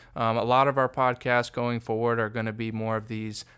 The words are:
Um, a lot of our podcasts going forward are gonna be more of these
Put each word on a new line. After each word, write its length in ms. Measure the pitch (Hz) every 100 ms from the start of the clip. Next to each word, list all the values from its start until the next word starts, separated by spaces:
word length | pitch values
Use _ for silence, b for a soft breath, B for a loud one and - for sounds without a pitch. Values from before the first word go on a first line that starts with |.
| B
Um, 220 | - 113 113
a 80 |
lot 240 | 113 127 139
of 100 | 135
our 100 | 127
podcasts 640 | - 127 123 131 123 117
going 280 | - 120 117
forward 400 | 117 110 117 117
are 80 | 110
gonna 240 | 117 110
be 180 | 107 113
more 260 | 110 110 110
of 120 | 110
these 360 | 110 110 107 -